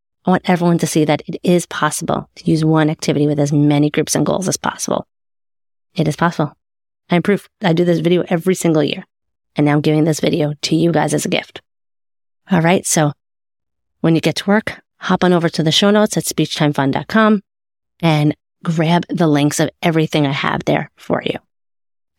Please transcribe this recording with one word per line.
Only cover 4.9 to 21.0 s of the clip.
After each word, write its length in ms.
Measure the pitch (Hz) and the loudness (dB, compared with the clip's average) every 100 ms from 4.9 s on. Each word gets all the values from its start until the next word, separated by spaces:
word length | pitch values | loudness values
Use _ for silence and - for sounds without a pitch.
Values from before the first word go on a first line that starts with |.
| - - _ _ _ _ _ _ _ _ | -4 -6 _ _ _ _ _ _ _ _
It 140 | - 151 | -4 -4
is 80 | 151 | 0
possible. 400 | 170 - 147 - _ _ _ _ - | -2 -2 -6 -8 _ _ _ _ -4
I 60 | 175 | -2
am 60 | |
proof. 260 | 165 202 - _ | 0 -2 -4 _
I 120 | 196 | 0
do 120 | 165 | 2
this 140 | 175 165 | 2 0
video 260 | 160 180 - | 2 0 0
every 260 | 175 185 | -2 -2
single 300 | 185 175 156 | 0 0 2
year. 200 | 147 - - _ _ _ _ - | 0 -4 -12 _ _ _ _ -2
And 100 | 147 | 0
now 60 | |
I'm 80 | 147 | 2
giving 240 | 151 151 | 2 2
this 160 | 156 151 | 0 0
video 340 | - 170 151 147 | -2 -2 -2 -6
to 140 | - 160 | -2 0
you 160 | 170 | 2
guys 200 | 151 151 | 0 0
as 140 | 151 - | -2 -2
a 20 | |
gift. 320 | - - - - _ _ _ _ _ _ _ - | -4 -6 -16 -20 _ _ _ _ _ _ _ -2
All 120 | 180 | 0
right. 240 | 165 190 - | 2 0 0
So 260 | - 147 - _ _ _ _ _ _ _ _ | 0 0 -2 _ _ _ _ _ _ _ _
when 140 | 160 | 0
you 60 | 165 | 2
get 160 | 160 151 | 0 -2
to 120 | - | 0
work, 320 | 208 - - _ _ | 0 0 -10 _ _
hop 240 | - 185 | -4 0
on 80 | 180 | 2
over 160 | 180 165 | 2 0
to 120 | - | 0
the 100 | 156 | 0
show 180 | 147 202 | 2 4
notes 260 | 208 214 - | 4 2 0
at 80 | |
speech 300 | - - 156 | -4 -2 -2
time 180 | - 151 | 0 0
fun 200 | 147 135 | 0 0
dot 160 | 135 151 | -2 -2
com 340 | 220 214 214 - _ _ _ _ _ | 2 4 2 -2 _ _ _ _ _
and 340 | 170 151 147 - _ _ | 0 2 2 -2 _ _
grab 420 | - 165 156 175 - | -4 -2 2 0 0
the 180 | - 165 | 0 2
links 340 | 147 147 - | 2 2 0
of 80 | 156 - | -4 -2
everything 440 | 175 160 156 160 143 | -2 0 0 0 0
I 60 | |
have 320 | 139 - - | -2 -4 -4
there 260 | - 151 147 | -2 -2 -4
for 240 | _ | _